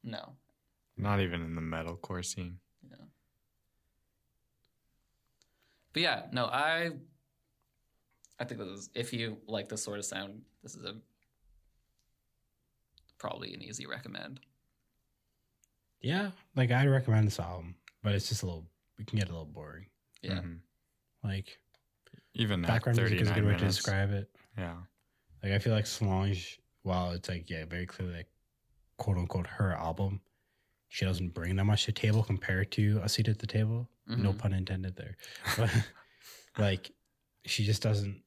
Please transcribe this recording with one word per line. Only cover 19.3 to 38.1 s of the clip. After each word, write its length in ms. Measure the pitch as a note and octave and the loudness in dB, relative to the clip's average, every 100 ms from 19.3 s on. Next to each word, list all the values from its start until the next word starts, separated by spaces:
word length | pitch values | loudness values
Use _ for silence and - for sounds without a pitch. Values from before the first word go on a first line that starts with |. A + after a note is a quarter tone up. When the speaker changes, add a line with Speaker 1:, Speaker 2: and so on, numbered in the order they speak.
Speaker 3:
little 140 | E2+ D2+ | -4 -10
boring. 400 | D2 D2+ D2 F#2+ _ _ _ | -12 -14 -16 -18 _ _ _
Speaker 1:
Yeah. 120 | F2+ | -6
Speaker 2:
Mm-hmm. 960 | F#2 F2 E2+ - _ _ _ _ _ G#2+ | -6 -6 -12 -18 _ _ _ _ _ -4
Speaker 3:
Like, 300 | F#2+ F#2+ - _ _ _ _ _ - _ | -4 -6 -16 _ _ _ _ _ -20 _
Speaker 2:
Even 300 | - A2+ F#2+ | -2 0 2
at 40 | E2+ | 4
Speaker 3:
background 300 | A2 - A#2 | 2 4 4
music 220 | A#2 F2+ | 4 4
is 20 | |
a 20 | |
good 100 | G#2 | 4
Speaker 2:
thirty-nine 120 | G#2+ G#2 | 6 4
Speaker 3:
way 40 | |
to 40 | G2+ | 6
Speaker 2:
minutes. 140 | G2+ F#2+ | 4 2
Speaker 3:
describe 360 | - G2 G2 | 0 2 2
it. 180 | G2+ G2 _ _ - | 0 -4 _ _ -8
Speaker 2:
Yeah. 180 | F2 E2+ F2+ _ _ _ _ - | -6 -8 -14 _ _ _ _ -8
Speaker 3:
Like, 100 | G2 | 0
I 60 | G2+ | 2
feel 140 | A#2 | 4
like 140 | A2 G#2 | 2 2
Solange, 760 | - G#2 F#2+ G2 F#2 F2 - _ _ | 0 0 2 2 0 -4 -14 _ _
while 280 | F#2+ F2+ F2+ | -2 0 0
it's, 160 | F2 - | -4 -6
like, 220 | F2+ E2 | -8 -6
yeah, 140 | E2 | -8
very 220 | D#2+ E2+ F2+ | -6 -6 -8
clearly, 280 | - F#2 | -6 -8
like, 140 | E2+ F2 _ _ _ _ _ _ - | -8 -12 _ _ _ _ _ _ -6
quote 180 | - F2+ | 0 0
unquote, 300 | F2+ F#2 F2 | 0 -2 -4
her 240 | - G2+ | 0 0
album, 480 | F2 E2 D#2+ G2 G2 _ _ _ _ _ _ _ | 0 -2 0 -2 -2 _ _ _ _ _ _ _
she 160 | - | -2
doesn't 300 | F#2+ F2+ F2+ | 0 0 -2
bring 220 | E2+ E2+ F#2+ | -4 0 2
that 80 | |
much 180 | G2+ G#2+ - | 4 4 2
to 60 | |
the 80 | G#2+ | 2
table 220 | A2 G#2+ | 4 4
compared 480 | A2 G2 - F#2 G2+ | 4 0 0 0 0
to 280 | - G#2 G#2 | 4 4 4
A 60 | G#2 | 2
Seat 180 | - G#2+ | 2 2
at 100 | G#2+ | 2
the 60 | A2 | 0
Table. 420 | G#2+ A2 A#2 A#2+ _ - | 0 2 0 -4 _ -4
No 240 | A#2 G2+ | 2 2
Speaker 1:
Mm-hmm. 80 | G2 | 2
Speaker 3:
pun 140 | G2+ | 0
intended 420 | F#2+ F#2 F#2+ F#2 F2+ | 0 -2 -2 -4 -6
there. 200 | F2+ F#2 - - - - | -12 -12 -16 -8 -4 2
But, 140 | A2+ A2 G#2+ - - _ | 4 4 2 -8 -20 _
<laughs> 420 | - - - - | -20 -20 -14 2
like, 340 | G2+ F#2 - - _ _ _ _ | 2 2 -4 -20 _ _ _ _
she 200 | - - | -4 0
just 180 | G#2 G#2+ | 4 4
doesn't 400 | A2+ G#2 G2+ | 4 2 0